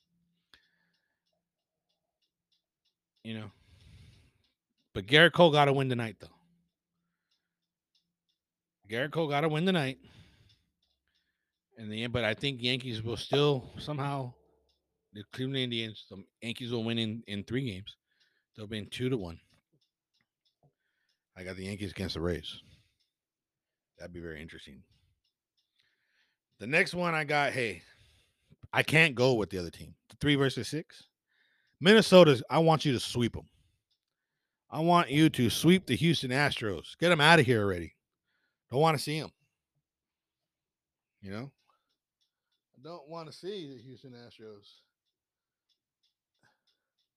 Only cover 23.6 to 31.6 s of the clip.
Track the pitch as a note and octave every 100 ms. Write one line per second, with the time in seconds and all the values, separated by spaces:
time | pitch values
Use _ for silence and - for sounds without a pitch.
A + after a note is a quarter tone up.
23.6 | _ _ _ _ F2 F2 E2+ D#2 E2 D#2+
24.6 | - C2 _ _ _ _ _ _ _ _
25.6 | _ _ _ _ _ _ _ _ _ _
26.6 | G#2 D#3+ F3+ F3 F3 D#3 D3 D3 C#3 B2+
27.6 | A2+ E2+ - _ _ _ _ _ _ _
28.6 | - A#2+ - D3+ D#3+ A#2+ B2+ A#2+ G2 F#2+
29.6 | E2+ - D#2+ - _ - C#3+ C#3 C3+ B2+
30.6 | A2+ D3+ - - - _ _ _ _ _